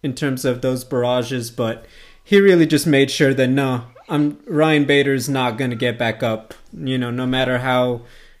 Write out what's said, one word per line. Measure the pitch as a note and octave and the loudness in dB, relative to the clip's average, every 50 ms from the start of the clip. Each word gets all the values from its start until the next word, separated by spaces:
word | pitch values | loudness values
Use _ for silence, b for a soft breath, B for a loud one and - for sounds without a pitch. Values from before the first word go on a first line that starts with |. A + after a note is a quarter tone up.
| - | -6
in | C#3 B2+ | -8 -6
terms | - D#3 C#3 C3 B2+ - | -4 -4 -4 -4 -2 -2
of | C3 B2 B2+ | -4 -4 -2
those | - C3 B2+ B2+ B2 | -2 -4 -4 -4 -6
barrages, | - C3+ B2+ B2 B2 B2 B2+ A#2+ A2+ C3+ B2 A#2 A#2 | -4 -4 -2 0 0 0 -2 -2 -4 -6 -8 -8 -8
but | - - A#2+ A2+ A2 - - B B B B B B B B | -6 -4 -4 -4 -4 -8 -12 B B B B B B B B
he | - G3+ G3+ | 2 4 6
really | G3 G3+ F#3 E3+ E3 | 6 6 6 6 4
just | D3 D#3 C#3+ - | 4 2 0 2
made | E3 D3 C3+ C#3 C3+ | 2 4 4 4 2
sure | - - D#3 C3+ C3+ | 2 2 2 2 4
that, | B2+ C3 | 2 2
no, | B2+ C3 C#3 C#3 C3 B2+ A#2+ A#2 - _ - - | 2 2 0 0 0 -2 -4 -6 -10 _ -20 -10
I'm, | - - D3 D3 D3 D3 - - | -4 -2 0 0 0 -2 -6 -12
Ryan | - F3+ D3 D#3 D#3+ D#3 D3 C#3+ | -4 0 2 2 4 4 2 2
Bader's | C3 C#3+ C#3+ C#3 C#3 C#3 C3 A#2+ | 2 2 2 2 2 0 -2 -2
not | C#3+ C#3 C3 B2+ B2 A2+ | -2 -2 -2 -2 -4 -4
gonna | A2+ C#3 B2+ B2 | -4 -4 -6 -4
get | G#2+ B2+ B2 A2+ | -2 -4 -4 -2
back | A#2 B2 A2+ A2 - | -2 -4 -4 -4 -2
up, | - A#2 A2 A2 - - - - - - | -4 -4 -4 -4 -8 -16 -20 -20 -20 -20
you | - - D3+ C3 C3 B2+ | -16 -10 -8 -6 -4 -4
know, | B2 A#2+ | -4 -4
no | A#2+ B2 B2+ | -4 -4 -4
matter | B2+ B2+ C3 C3 B2 B2+ | -2 -2 -2 0 0 -2
how, | A#2+ B2+ C3 B2+ B2+ B2+ B2+ B2 A#2 A#2+ b b b b b b b | -2 -2 0 0 0 0 0 -2 -6 -8 b b b b b b b